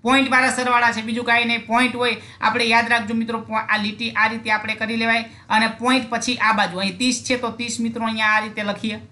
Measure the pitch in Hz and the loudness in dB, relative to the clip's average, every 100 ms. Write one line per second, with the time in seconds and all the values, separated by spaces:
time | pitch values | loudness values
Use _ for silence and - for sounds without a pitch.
0 | 233 269 262 254 254 254 247 240 240 226 | 4 4 4 4 2 0 2 4 4 0
1 | 220 226 240 233 233 233 226 233 254 240 | -4 -4 2 2 2 -2 0 2 2 2
2 | 240 214 - - 220 240 233 233 226 233 | -2 -2 -10 -2 -2 0 4 2 4 0
3 | 214 226 226 226 220 220 214 214 208 214 | 0 -2 -2 -4 -4 -4 -2 -2 -2 -4
4 | 233 226 220 226 220 214 220 214 214 226 | -4 0 0 0 -2 -2 -2 -4 -2 0
5 | 226 226 226 - - 214 226 220 247 262 | 2 0 -2 -16 -2 2 2 0 2 2
6 | 240 240 254 247 226 208 175 175 196 185 | 0 -4 -2 0 2 2 0 0 -4 0
7 | 247 247 - 247 240 226 233 233 226 226 | -2 -2 -2 -2 -2 -6 -8 -4 -4 -2
8 | 226 220 214 214 214 214 208 202 220 214 | -4 0 2 2 0 -6 -6 -4 -6 -6
9 | - | -12